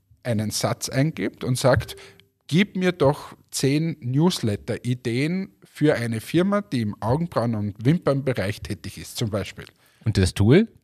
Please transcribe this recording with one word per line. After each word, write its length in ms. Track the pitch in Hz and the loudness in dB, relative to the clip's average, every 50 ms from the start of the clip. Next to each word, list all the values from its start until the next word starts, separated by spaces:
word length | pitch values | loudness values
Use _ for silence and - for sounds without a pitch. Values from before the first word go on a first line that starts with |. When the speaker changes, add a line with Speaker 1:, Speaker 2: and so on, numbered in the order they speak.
| _ _ _ _ - | _ _ _ _ -4
Speaker 1:
einen 280 | 123 117 104 107 107 | -2 -2 0 -2 -2
Satz 360 | - - - 113 120 - - | -2 -2 -2 -2 -2 -4 -6
eingibt 560 | - - 131 143 160 156 - - - - - - | -4 0 0 0 0 0 -2 -6 -6 -6 -6 -4
und 140 | - 127 | -4 0
sagt, 400 | - - 127 131 - - - - - - - - _ _ _ _ _ _ | 2 2 4 4 2 0 -4 -10 -18 -20 -20 -20 _ _ _ _ _ _
"Gib 300 | - 135 175 208 202 - | 0 2 2 2 2 0
mir 160 | 185 185 180 175 | -2 0 0 2
doch 420 | - 143 135 147 - - - - - _ _ | 2 2 2 2 0 -6 -16 -20 -20 _ _
zehn 460 | - - - 131 139 151 165 165 156 - | -4 -2 0 0 2 0 0 -2 -4 -6
Newsletter-Ideen 1500 | - 123 127 143 160 185 - - - 107 101 - - - 110 - - 120 127 123 - 120 113 127 143 156 180 185 190 - _ _ - | -6 -2 2 2 2 2 2 0 -2 -2 -2 -4 -4 -6 -8 -4 -4 -4 -4 -4 -4 -4 -2 -2 -2 -2 -4 -4 -8 -10 _ _ -20
für 300 | - - - 147 151 - | -16 -4 0 2 2 2
eine 280 | - 117 117 113 113 | 2 -2 -4 -4 -6
Firma, 400 | - - - 160 185 196 202 208 | -4 0 0 2 2 2 0 -2
die 200 | 208 - - 123 | -2 -2 -2 -2
im 140 | 113 104 - - | -2 -4 -4 -4
Augenbrauen- 520 | - 110 127 147 170 170 - 123 113 120 117 | -2 0 0 0 -2 -2 -2 -2 -2 0 -2
und 220 | 107 104 104 95 - 110 | -2 -4 -6 -6 0 2
Wimpernbereich 760 | 131 160 180 - 151 139 139 135 139 123 - 92 101 - - | 2 2 2 2 0 -2 0 -2 -2 -2 -2 -2 -4 -4 -6
tätig 360 | - - 101 - - 98 - | -8 -10 -10 -10 -10 -12 -12
ist", 200 | - 87 - - | -12 -14 -12 -6
zum 120 | - 123 107 | -6 -4 -2
Beispiel. 360 | 101 101 92 - - - - - - _ _ _ _ _ - | -2 -4 -6 -8 -12 -16 -18 -20 -20 _ _ _ _ _ -4
Speaker 2:
Und 120 | 117 107 | 0 2
das 160 | 101 92 85 - | 4 2 2 4
Tool 340 | - 101 110 135 185 226 - _ _ | 4 6 8 8 6 6 2 _ _